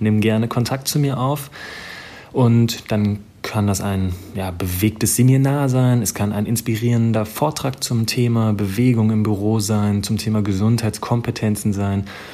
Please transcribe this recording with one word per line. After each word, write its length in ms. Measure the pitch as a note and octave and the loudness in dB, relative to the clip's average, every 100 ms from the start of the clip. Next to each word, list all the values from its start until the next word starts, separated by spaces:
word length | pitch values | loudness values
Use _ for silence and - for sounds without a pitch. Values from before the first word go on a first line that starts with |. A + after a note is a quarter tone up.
Nimm 200 | A2 G#2+ | 0 2
gerne 280 | G#2+ A2 A#2 | 2 0 0
Kontakt 400 | - A#2 C3+ - | -2 -2 -4 -4
zu 100 | D3+ | -2
mir 220 | C#3+ A#2+ | 0 0
auf. 300 | C3 D3 - - - - - - - - - | -2 -4 -8 -14 -16 -16 -16 -16 -18 -20 -6
Und 580 | - B2 A#2 A#2 - - | 2 4 6 4 0 -4
dann 300 | G#2+ G#2 G#2 - - | 0 0 -2 -8 -14
kann 260 | - G#2+ G2+ | -6 0 0
das 140 | F#2 | 0
ein, 320 | G2 F#2+ F#2 F2+ - | -2 -2 -2 -4 -8
ja, 160 | G2 F#2+ | -8 -6
bewegtes 640 | F2 F#2 F2+ G#2+ A2 A2 | -4 -4 0 0 2 0
Seminar 540 | - B2+ C3+ C3+ C#3+ C#3 | 4 4 6 4 2 2
sein, 340 | B2+ B2+ B2 | 2 4 2
es 120 | G2+ | 0
kann 180 | - G#2 | -2 -2
ein 140 | G#2 G#2 | -2 -2
inspirierender 800 | A2+ - A2 A#2+ A#2+ A2+ A2 G#2+ | -2 -2 -2 2 2 2 2 -2
Vortrag 580 | - D3+ D3+ C3+ B2+ | -2 -2 -2 -6 -6
zum 220 | - A#2+ A2 | -2 -2 0
Thema 460 | - A#2+ A#2 A2 | 0 2 2 2
Bewegung 580 | G#2 G2+ G2 B2+ A2+ A2 | 0 0 2 2 4 2
im 120 | A2 | 2
Büro 380 | G#2+ G2+ G#2 A2 | 0 0 0 0
sein, 420 | G2+ G#2+ G#2 G2+ | 0 0 2 0
zum 140 | - G#2+ | -2 -2
Thema 260 | - G#2+ | -2 0
Gesundheitskompetenzen 1300 | G2+ F#2+ G#2+ A#2 A2 - - A#2+ A#2 A2+ A2 G#2 A2 | 0 2 2 2 0 -4 -2 -2 -2 -2 -2 0 -2
sein. 340 | G2 G2+ G2 G2 - - | -2 0 -2 -4 -10 -16